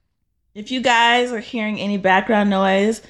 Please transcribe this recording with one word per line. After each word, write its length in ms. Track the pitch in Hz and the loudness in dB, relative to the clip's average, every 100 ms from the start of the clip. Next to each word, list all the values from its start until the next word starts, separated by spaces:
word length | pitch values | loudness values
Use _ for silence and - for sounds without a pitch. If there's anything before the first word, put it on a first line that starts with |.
| _ _ _ _ _ | _ _ _ _ _
If 180 | 208 214 | -18 -8
you 100 | 254 | -2
guys 500 | 247 233 233 240 247 | 2 2 4 2 0
are 60 | 233 | -6
hearing 400 | 214 240 214 208 | -8 -6 -6 -6
any 160 | 202 202 | -4 -2
background 520 | 190 190 202 214 202 | 2 2 2 0 2
noise, 520 | 190 190 190 202 226 - | 2 2 2 0 -2 -8